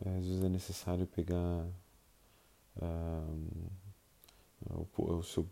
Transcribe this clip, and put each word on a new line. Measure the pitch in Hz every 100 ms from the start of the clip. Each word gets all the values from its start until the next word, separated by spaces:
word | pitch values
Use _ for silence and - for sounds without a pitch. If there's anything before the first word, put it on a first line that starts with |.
| 92
é, | 92
às | 90
vezes | 92
é | 92
necessário | 92 - 95 - 90 92
pegar, | - 85 87 87 87 85 90 - - - - - - - - - -
ah, | 85 85 82 80 80 80 80 82 85 92 98 - - - - - - - -
o | 85 90
pu-, | - -
o | 85
seu, | 82 - 85